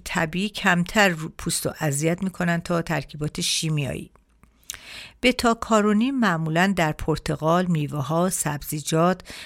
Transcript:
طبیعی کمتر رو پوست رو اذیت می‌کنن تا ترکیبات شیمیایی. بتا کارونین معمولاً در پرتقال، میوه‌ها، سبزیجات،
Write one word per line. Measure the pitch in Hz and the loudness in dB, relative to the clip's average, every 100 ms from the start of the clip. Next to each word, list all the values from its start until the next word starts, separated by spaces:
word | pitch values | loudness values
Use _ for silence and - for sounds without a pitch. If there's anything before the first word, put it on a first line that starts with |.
طبیعی | - - 165 175 202 | -4 -2 -2 -2 -4
کمتر | - 196 175 175 214 196 | 0 2 2 2 4 4
رو | 160 160 - | 2 -6 -8
پوست | - - 135 | -4 -2 -4
رو | - | -2
اذیت | 156 139 160 175 | -2 0 0 0
می‌کنن | 190 - 175 170 | -4 -2 -2 0
تا | - 170 | 0 -2
ترکیبات | 160 151 - 147 151 - | 0 -4 -4 -6 -6 -4
شیمیایی. | 170 - 160 151 139 - - _ _ _ _ _ - - - - - - | -2 -2 0 -2 -2 -6 -10 _ _ _ _ _ -16 -16 -16 -18 -18 0
بتا | 247 247 240 | 2 4 2
کارونین | 233 - 220 208 208 254 269 | 2 2 4 4 4 2 2
معمولاً | 208 165 160 160 190 185 | 2 2 0 2 2 2
در | 156 | 0
پرتقال، | - - 147 - 143 156 175 180 | 0 -2 -2 -2 -2 2 2 2
میوه‌ها، | 160 143 147 135 165 185 | 0 0 -4 -2 0 0
سبزیجات، | - 151 143 - 156 - 160 175 185 - - | 0 -4 -4 -6 -8 -2 2 2 0 -6 -16